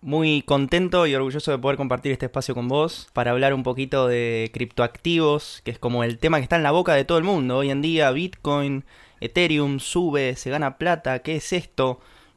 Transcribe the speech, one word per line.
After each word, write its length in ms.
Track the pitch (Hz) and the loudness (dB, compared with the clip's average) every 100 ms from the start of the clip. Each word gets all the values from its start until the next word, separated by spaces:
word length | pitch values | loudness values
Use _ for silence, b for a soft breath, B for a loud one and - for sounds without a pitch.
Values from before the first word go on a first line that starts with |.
Muy 420 | 135 151 160 147 | -4 0 2 0
contento 680 | - 139 139 170 185 180 165 | 2 0 2 2 2 2 2
y 60 | 135 | 2
orgulloso 340 | 135 147 156 | -2 -2 -2
de 80 | 135 | 0
poder 180 | 135 139 | 0 -2
compartir 360 | 135 123 143 | -2 -2 -2
este 140 | 131 127 | -4 -4
espacio 280 | 139 131 | -4 -4
con 140 | 123 120 | -4 -2
vos 400 | 143 165 - - | 0 0 -4 -8
para 200 | - 120 | -2 0
hablar 200 | 123 135 | 2 2
un 120 | 135 | 2
poquito 420 | 123 127 131 139 127 | -2 -4 -2 0 2
de 420 | 120 117 113 113 | 2 0 -2 -4
criptoactivos, 1080 | - 120 - 117 - 170 170 156 147 - - | -6 -6 -2 -2 -2 -2 2 2 2 -4 -12
que 80 | - | -10
es 80 | 110 | -6
como 240 | 120 120 | -4 -2
el 140 | 117 113 | -2 0
tema 160 | 160 160 | 0 0
que 80 | |
está 100 | 127 | 2
en 80 | 170 | 0
la 80 | 147 | 2
boca 240 | 160 180 | 2 4
de 100 | 143 | 2
todo 140 | 135 170 | 4 2
el 60 | |
mundo. 320 | 175 185 127 127 | 2 0 0 0
Hoy 140 | 139 | 0
en 120 | 139 | 0
día, 260 | 156 160 143 | 0 2 2
Bitcoin, 720 | 131 180 - 185 143 139 135 - b b b | 2 -4 -6 -2 0 0 -4 -8 b b b
Ethereum, 600 | 117 180 170 151 143 135 | -4 0 2 2 0 -2
sube, 560 | - 175 175 143 131 123 | -2 0 2 0 0 -4
se 140 | 131 | -4
gana 280 | 143 143 - | -2 -2 -2
plata, 400 | 170 165 147 127 | -2 0 -2 -4
¿qué 160 | - | -4
es 180 | 156 - | -6 -4
esto? 460 | 180 - - 131 127 b b b | -6 -4 -2 -2 -2 b b b